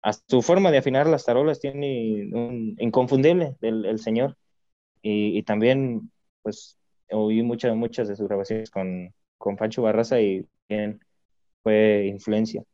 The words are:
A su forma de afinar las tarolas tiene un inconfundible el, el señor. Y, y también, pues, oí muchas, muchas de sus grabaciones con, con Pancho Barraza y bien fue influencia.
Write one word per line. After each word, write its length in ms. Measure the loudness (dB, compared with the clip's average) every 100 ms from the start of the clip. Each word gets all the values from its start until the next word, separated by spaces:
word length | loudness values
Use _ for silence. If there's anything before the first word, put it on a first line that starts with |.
A 120 | -4
su 280 | -6 _ 2
forma 280 | 4 4 6
de 60 | 4
afinar 280 | 2 2 2
las 180 | 2 2
tarolas 340 | 2 2 0
tiene 720 | -6 -6 -6 -4 -4 -4 -4
un 420 | -6 -6 -6 -8 -4
inconfundible 760 | 0 0 2 4 4 4 0 -4
el, 240 | -4 -2 -2
el 140 | -4
señor. 380 | -2 -2 -2 -6 _ _ _ _ _ _
Y, 360 | -4 -2 0 -2
y 60 |
también, 680 | -2 0 2 2 0 -6 -10 _ _ _
pues, 340 | -10 -10 -16 _ _ _ _
oí 320 | -2 2 2
muchas, 320 | 0 -2 -2 -2
muchas 320 | -4 -4 -4
de 60 | -4
sus 100 | -4
grabaciones 440 | -4 -2 -6 -6
con, 420 | -6 -6 -8 -12 _ _ _
con 200 | -6 -4
Pancho 260 | -4 0
Barraza 380 | 0 0 0 0
y 260 | 0 -2 -8 _ _
bien 320 | -6 -6 -8 _ _ _ _ _ _
fue 440 | 2 4 6 4 0
influencia. 560 | -4 -2 -2 -2 -6 -12